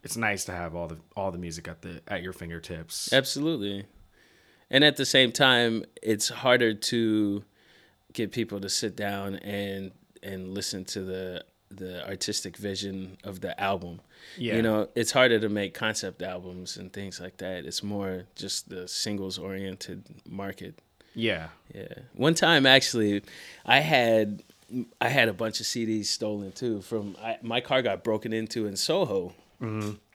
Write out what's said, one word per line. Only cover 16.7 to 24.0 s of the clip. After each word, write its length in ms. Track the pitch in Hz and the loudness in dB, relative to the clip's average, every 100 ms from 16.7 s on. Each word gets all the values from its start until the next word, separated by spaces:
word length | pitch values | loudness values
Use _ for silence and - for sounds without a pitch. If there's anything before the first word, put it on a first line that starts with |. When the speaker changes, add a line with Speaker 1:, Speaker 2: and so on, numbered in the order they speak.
| - | -12
Speaker 2:
and 140 | 92 | -12
things 260 | 98 98 - | -10 -10 -10
like 180 | 90 - | -14 -10
that. 280 | 92 92 73 | -8 -8 -6
It's 180 | - | -6
more 420 | 101 101 98 92 95 - | -4 -4 -4 -6 -10 -12
just 340 | 98 - - | -8 -8 -8
the 180 | 92 90 | -12 -8
singles-oriented 1160 | - 110 101 95 92 90 95 98 92 - 95 - - - | -4 -4 -4 -6 -6 -8 -6 -6 -8 -10 -12 -14 -20 -14
market. 520 | 98 98 - 95 - _ _ _ | -10 -8 -10 -14 -16 _ _ _
Speaker 1:
Yeah. 360 | 113 113 90 80 - _ | -2 0 0 -6 -16 _
Speaker 2:
Yeah. 200 | 104 - - - | -16 -14 -16 -16
One 200 | - 139 170 | 2 2 6
time, 300 | 170 160 135 | 6 8 10
actually, 580 | 131 - 120 104 101 - - - - - | 8 6 2 2 2 -4 -18 -18 -14 4
I 140 | 131 | 6
had, 640 | 151 143 | 8 6